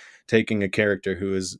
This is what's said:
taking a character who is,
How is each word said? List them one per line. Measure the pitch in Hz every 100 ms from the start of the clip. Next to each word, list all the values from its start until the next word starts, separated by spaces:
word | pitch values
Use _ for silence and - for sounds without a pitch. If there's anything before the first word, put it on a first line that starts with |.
| - - -
taking | 117 110 110
a | 98
character | - 104 98 98 90
who | 98 95
is, | 92 92